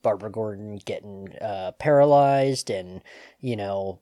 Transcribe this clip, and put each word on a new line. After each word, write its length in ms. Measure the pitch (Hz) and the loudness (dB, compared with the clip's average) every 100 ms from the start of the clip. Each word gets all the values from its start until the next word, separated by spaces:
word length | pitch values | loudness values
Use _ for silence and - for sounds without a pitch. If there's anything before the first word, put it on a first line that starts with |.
Barbara 260 | 120 101 104 | -2 -2 -4
Gordon 480 | 101 110 101 107 101 - | -6 -6 -6 -12 -12 -10
getting, 440 | 104 104 98 98 - | -10 -10 -14 -16 -10
uh, 300 | 110 98 92 - | -8 -6 -8 -4
paralyzed 920 | 151 143 143 143 139 139 135 135 - | 2 6 8 8 6 4 2 0 -4
and, 320 | 101 90 92 - - - _ | -6 -8 -14 -18 -20 -20 _
you 160 | 131 113 | -6 -4
know, 440 | 101 98 98 92 | -4 -4 -4 -8